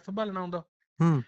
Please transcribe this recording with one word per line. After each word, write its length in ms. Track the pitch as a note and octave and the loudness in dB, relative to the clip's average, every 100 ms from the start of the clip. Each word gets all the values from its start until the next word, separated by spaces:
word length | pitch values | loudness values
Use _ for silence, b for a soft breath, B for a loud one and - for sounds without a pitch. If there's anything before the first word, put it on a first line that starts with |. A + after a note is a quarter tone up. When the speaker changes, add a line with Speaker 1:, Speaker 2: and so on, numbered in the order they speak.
| - | -4
Speaker 1:
ਸੰਭਾਲਣਾ 340 | G3 G#3+ F#3+ | -6 -4 -4
ਆਉਂਦਾ। 240 | F3+ F3 - _ _ - | -6 -8 -10 _ _ 0
Speaker 2:
ਹੂੰ। 220 | E3 D3 | 4 4